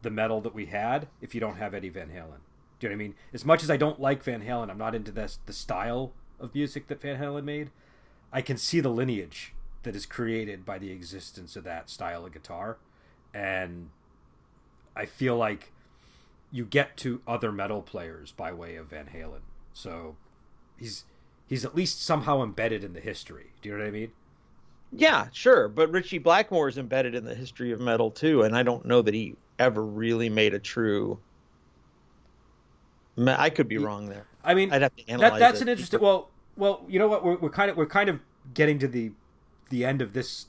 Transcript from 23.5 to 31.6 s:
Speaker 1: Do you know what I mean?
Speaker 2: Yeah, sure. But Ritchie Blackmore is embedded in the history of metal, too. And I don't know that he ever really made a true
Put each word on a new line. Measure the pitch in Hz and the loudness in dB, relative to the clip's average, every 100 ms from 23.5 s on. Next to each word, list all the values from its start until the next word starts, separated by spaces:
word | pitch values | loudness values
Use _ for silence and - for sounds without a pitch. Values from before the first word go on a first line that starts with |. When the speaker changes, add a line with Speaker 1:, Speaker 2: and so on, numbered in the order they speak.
| - | -16
Speaker 1:
Do | 104 | -10
you | 104 | -8
know | |
what | 104 | -6
I | |
mean? | 104 113 - _ _ _ - - - - | -6 -10 -12 _ _ _ -20 -20 -20 -14
Speaker 2:
Yeah, | - 311 202 120 | 2 4 4 0
sure. | - 247 233 107 | 2 6 6 6
But | 107 160 | 4 2
Ritchie | 180 180 180 | 2 -2 2
Blackmore | 147 180 214 180 139 | 6 6 6 2 2
is | 131 | 0
embedded | 123 131 127 120 | -2 0 0 -2
in | 113 | -6
the | |
history | 117 131 - 123 | -8 -10 -6 -4
of | 113 | -2
metal, | 123 113 113 | 2 4 2
too. | - 156 147 | 2 4 6
And | 110 117 | 6 6
I | |
don't | 123 120 120 | 4 2 4
know | 123 | 4
that | 110 107 | 6 2
he | 110 - _ - | -2 -10 _ 2
ever | 127 107 | 4 4
really | 110 104 113 113 117 | -2 -2 0 2 2
made | 107 107 | 4 4
a | 98 | 4
true | - - 110 104 101 98 - _ _ _ | -2 0 2 2 0 -6 -12 _ _ _